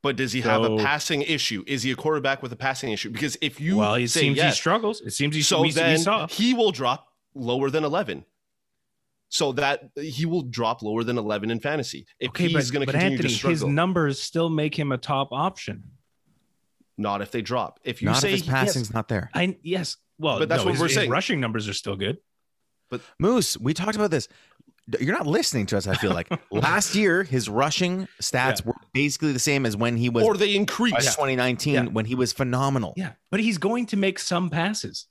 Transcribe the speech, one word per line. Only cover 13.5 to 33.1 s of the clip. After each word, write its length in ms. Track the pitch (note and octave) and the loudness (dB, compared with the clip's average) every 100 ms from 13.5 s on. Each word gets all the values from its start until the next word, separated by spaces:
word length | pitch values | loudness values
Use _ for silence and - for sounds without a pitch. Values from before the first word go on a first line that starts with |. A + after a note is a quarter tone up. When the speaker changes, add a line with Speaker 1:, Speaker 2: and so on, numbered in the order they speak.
Speaker 2:
his 120 | E3 | 0
numbers 580 | C#3+ C#3+ F3+ F3+ D3+ C3+ | 2 2 2 2 0 -2
still 260 | - E3 E3 | -4 -2 0
make 260 | D#3+ D3+ D3 | 2 0 -2
him 120 | D3 | -2
a 60 | B2+ | -2
top 320 | - C#3 C3+ | -2 -2 -2
option. 500 | B2+ E3+ - - - - - _ _ _ _ _ _ _ _ _ - | -2 -4 -4 -10 -10 -14 -20 _ _ _ _ _ _ _ _ _ -6
Speaker 1:
Not 240 | G#2 G2+ | -2 -2
if 100 | G2 | -4
they 120 | A#2+ | -4
drop. 360 | G2 B2 G2+ - | -2 -2 -4 -6
If 160 | - - | -8 -4
you 60 | G2+ | 0
Speaker 3:
Not 100 | A2+ | 2
if 40 | |
Speaker 1:
say 80 | - | 2
Speaker 3:
his 100 | G3 | 0
Speaker 1:
he 60 | D#3 | 0
Speaker 3:
passing's 380 | C3 G3+ C#3 G#2+ | 0 2 0 -2
Speaker 2:
Yes. 60 | |
Speaker 3:
not 140 | A2 G#2+ | -4 -2
there. 220 | G#2+ - | -2 -2
Speaker 2:
I, 220 | - F3+ F3+ | -2 -2 -2
yes. 360 | D#3+ F#3 D#3+ - _ _ | -4 -4 -4 -8 _ _
Well, 200 | D#3 B2 | -2 0
Speaker 1:
But 100 | D#3 | 2
that's 120 | E3 | 2
Speaker 2:
no, 20 | - | 2
Speaker 1:
what 40 | |
Speaker 2:
his, 80 | C3 | 2
Speaker 1:
we're 60 | E3 | 2
Speaker 2:
his 80 | |
Speaker 1:
saying. 160 | C3+ D#3 | 2 2
Speaker 2:
rushing 300 | C3+ - E3+ | 0 0 0
numbers 280 | A#2+ A2+ G#2+ | 0 -2 -4
are 60 | |
still 200 | G2 - | -6 -6
good. 240 | G2 G2 D3 _ _ _ _ _ _ _ | -4 -4 -4 _ _ _ _ _ _ _
Speaker 1:
But 120 | B2 - _ | -12 -12 _
Speaker 3:
Moose, 380 | F#3+ B3 D#3+ - | 2 4 2 -2
we 160 | G#3+ | -2
talked 200 | D#3+ G3 G#3+ | -2 -2 0
about 140 | G#3 | 0
this. 180 | D#3 - - _ _ - _ - | 0 -2 -14 _ _ -20 _ -6
D-, 160 | - | -2
you're 100 | C3 C4 | 0 0
not 100 | C#3+ | 0
listening 400 | F#3 - C3 G2 | 0 2 0 0
to 100 | G#2 | 0
us, 100 | F#2+ | 0
I 80 | |
feel 180 | F#2+ G2+ | 0 0
like. 160 | F2 E2+ E3+ | 0 -2 -6
Speaker 2:
<laughs> 80 | - | -2
Speaker 3:
Last 440 | G2+ C#3+ F#3 G3+ G3+ | 0 2 2 2 2
year, 260 | G#3 F3 | 4 2
his 280 | F#3 B2+ G#2+ | 2 -2 0
rushing 580 | G#2+ C#3+ D3 F3+ F#3 F#3+ - | 0 2 2 0 -2 -6 -8
stats 380 | - C3 C3 G#2+ | -4 0 0 0
Speaker 2:
Yeah. 80 | A2+ | -4
Speaker 3:
were 60 | - _ | -6 _
basically 380 | C3 C#3+ C#3 D#3 | 0 0 0 0
the 60 | B2+ | 0
same 280 | - C#3 B2 | 2 2 0
as 100 | G#2 | 0
when 200 | A#2 A#2 | 0 2
he 100 | B2 | 2
was 160 | A#2 | 4
Speaker 1:
Or 140 | D#3 G3+ | 4 4
they 160 | G#3 | 2
Speaker 3:
in 80 | G3+ | 2
Speaker 1:
increased. 540 | G#3 - A#3 B2 C3 - | 0 2 2 4 2 2
Speaker 3:
twenty 180 | C#3 B2+ | 0 2
nineteen 380 | B2 B2 C#3+ | 0 0 0
Speaker 2:
Yeah. 80 | C#3 | 0
Speaker 3:
when 220 | B2+ G#2+ A2 | 0 -2 -2
he 80 | |
was 180 | B2+ B2 | 0 0
phenomenal. 600 | - C3 B2+ C#3 C3+ G2+ - | 0 -2 0 0 0 -2 -6
Speaker 2:
Yeah, 160 | F3+ | -8